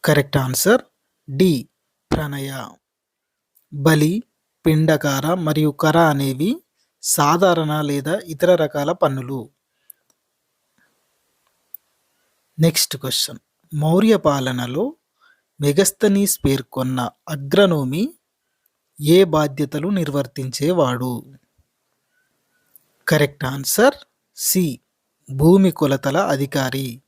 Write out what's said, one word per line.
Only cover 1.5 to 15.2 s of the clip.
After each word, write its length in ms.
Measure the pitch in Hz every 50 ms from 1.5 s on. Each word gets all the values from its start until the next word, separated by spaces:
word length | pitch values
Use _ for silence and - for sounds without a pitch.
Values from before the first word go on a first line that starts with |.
| 156 127 - _ _ _ _ _ _ _ _ _
ప్రణయ. 420 | - - 151 143 139 139 135 139 135 135 110 - - _ _ _ _ _ _ _ _ _ _ _ _ _ _ _ _ _ _ _ -
బలి, 420 | 143 139 160 160 151 151 156 180 220 - _ _ _ _ _ _ _ _
పిండకార 640 | 160 156 151 160 160 156 147 - 147 139 135 131 156 175 185 165 151
మరియు 260 | 151 151 151 151 143 - -
కర 140 | 156 151 165 170 156 147
అనేవి 380 | 139 139 135 131 127 151 202 262 349 _ _ _ _ _ _ _ _ - - -
సాధారణ 580 | - 147 143 160 170 196 190 170 160 151 151 151 151 151 143
లేదా 260 | 143 143 139 151 170 214 202 175 160
ఇతర 140 | 139 - 175 180 170 156
రకాల 280 | 147 - 147 143 147 175 175 -
పన్నులు. 380 | 147 135 135 123 123 135 131 110 - _ _ _ _ _ _ _ _ - _ _ _ _ _ _ _ _ _ _ _ _ _ _ _ _ _ _ _ _ _ _ _ _ _ _ _ _ _ _ _ _ _ _ _ _ - _ _ _ _ _ _ _ _ _ _ _ _ _ _ _ -
నెక్స్ట్ 380 | 160 165 160 - - - - 131 -
క్వశ్చన్, 400 | 131 123 - - - - - _ _ _ _ _ _ -
మౌర్య 440 | 147 156 156 165 185 214 220 220 196 - 156
పాలనలో 560 | 143 139 131 127 127 123 127 123 123 151 214 269 320 _ _ _ _ _